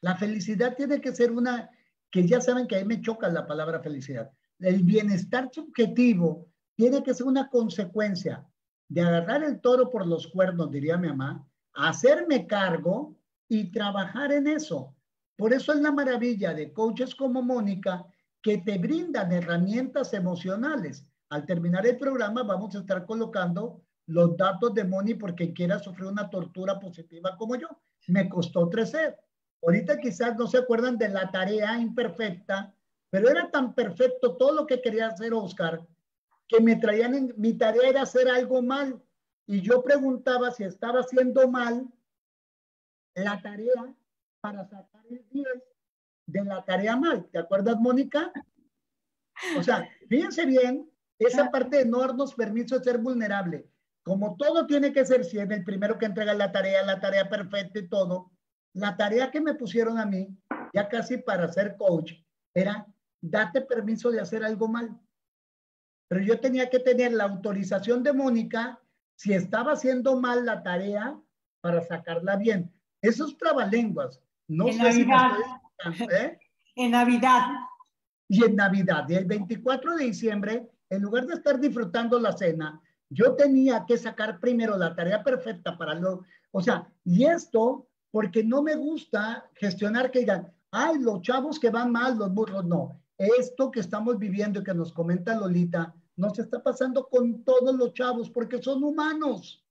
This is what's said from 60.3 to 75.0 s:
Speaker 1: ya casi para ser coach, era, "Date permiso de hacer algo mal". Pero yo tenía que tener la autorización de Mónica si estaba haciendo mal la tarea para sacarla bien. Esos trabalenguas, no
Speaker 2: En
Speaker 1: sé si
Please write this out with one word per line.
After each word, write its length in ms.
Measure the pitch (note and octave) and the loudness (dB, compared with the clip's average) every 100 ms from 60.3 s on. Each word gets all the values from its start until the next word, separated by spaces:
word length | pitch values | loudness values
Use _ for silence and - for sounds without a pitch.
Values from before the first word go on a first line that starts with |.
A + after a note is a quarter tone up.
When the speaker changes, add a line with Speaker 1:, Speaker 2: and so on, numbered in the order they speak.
| - _ - - | -12 _ -12 -4
Speaker 1:
ya 120 | G3 G3+ | -4 -2
casi 280 | A#3 - B3 | -4 -4 -6
para 340 | - F#3+ E3 | -4 -2 -2
ser 260 | - G3+ - | -2 -4 0
coach, 340 | G3+ E3 D3+ - _ _ _ | 2 2 -2 -14 _ _ _
era, 320 | - F#3+ G#3 - _ _ _ | -2 -2 -2 -12 _ _ _
"Date 400 | E3+ G#3 G#3+ C4+ | -4 -2 0 -2
permiso 480 | C4 A#3+ G3+ A3 A#3+ | -2 -4 -2 -2 0
de 100 | A3+ | -2
hacer 240 | F#3+ A3 | -4 -4
algo 240 | G#3+ G#3+ A3 | -4 -2 -2
mal". 320 | A3+ A#3 - _ _ _ _ _ _ _ _ _ _ _ | -2 -6 -12 _ _ _ _ _ _ _ _ _ _ _
Pero 140 | F3+ | -2
yo 160 | G3 A#3+ | 2 2
tenía 300 | C4 B3+ B3+ | 2 0 2
que 100 | B3+ | 2
tener 340 | B3+ A#3+ B3 | 4 4 2
la 120 | A3+ | 2
autorización 800 | G3+ F#3+ G#3 G3 F#3 G3 F#3+ A#3+ | 0 -2 -4 -4 -2 -4 0 0
de 100 | B3+ | 2
Mónica 680 | C4+ C4+ A#3 A3 A3+ A#3 - _ _ _ _ | 2 2 0 0 -4 -6 -10 _ _ _ _
si 160 | G3 | 0
estaba 400 | F#3+ F3 A3 B3 | 0 0 -2 0
haciendo 480 | D4+ B3+ B3+ B3+ C4 | 0 0 0 2 2
mal 240 | B3 B3 | 2 0
la 180 | A#3+ G#3 | 0 -4
tarea 560 | F#3 F3+ G3 G#3 A3+ D4+ _ _ _ _ | -4 -4 -2 -4 -6 -10 _ _ _ _
para 200 | E3+ E3+ | -2 -2
sacarla 540 | E3+ E3+ - E3 F3+ G3 | -2 -10 -6 -6 -2 0
bien. 340 | A3 G3+ F3 _ _ _ | 0 0 -4 _ _ _
Esos 340 | G#3 A3+ D4+ - | 0 0 -4 -4
trabalenguas, 840 | E4 C#4 G#3 A3+ A#3 D#3+ C3+ - _ _ _ | 0 0 2 0 0 -2 -6 -10 _ _ _
no 220 | D#3 A3+ | 0 0
Speaker 2:
En 60 | |
Speaker 1:
sé 180 | A3+ A#3+ | 4 6
si 120 | A#3 | 6